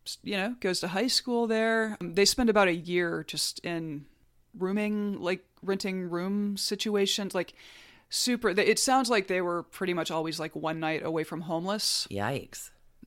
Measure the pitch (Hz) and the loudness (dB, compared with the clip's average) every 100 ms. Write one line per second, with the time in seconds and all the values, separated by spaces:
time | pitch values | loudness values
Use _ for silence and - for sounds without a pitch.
0 | - - - 202 196 247 196 180 175 185 | -14 -12 -6 -2 -2 -2 -2 0 -2 0
1 | 247 - - 240 233 220 220 226 220 214 | 0 0 0 0 2 2 2 2 0 -2
2 | 175 170 202 - 240 208 190 170 170 175 | -4 4 4 6 4 6 6 4 0 0
3 | 175 165 160 156 - - - 170 160 147 | 2 -2 -4 -4 -4 -4 -6 -4 -4 -8
4 | 147 - _ _ _ 208 185 202 208 208 | -12 -20 _ _ _ -6 -2 0 0 0
5 | 208 196 175 185 - _ 175 196 196 185 | -2 -2 -2 -4 -6 _ -4 -2 -2 -4
6 | 180 170 185 202 208 196 - 202 220 208 | -4 -4 -2 0 -2 -2 -2 -2 0 2
7 | 196 - 196 185 175 - - - - - | 2 0 -2 -2 -4 -8 -20 -20 -20 -20
8 | - - - 240 226 185 180 214 - 262 | -8 -2 0 2 2 4 4 4 6 4
9 | 240 233 196 185 175 175 160 - 185 175 | 4 2 2 0 0 -2 -6 -6 -2 -2
10 | 160 160 160 160 160 160 156 160 160 160 | -2 -2 -2 -4 -6 -6 -4 -2 -2 -2
11 | - 160 156 160 170 165 180 214 - - | -2 -2 -4 -6 -4 -4 -2 -2 0 -2
12 | - 98 104 135 - - - - - _ | -2 -2 -2 -4 -6 -14 -16 -20 -20 _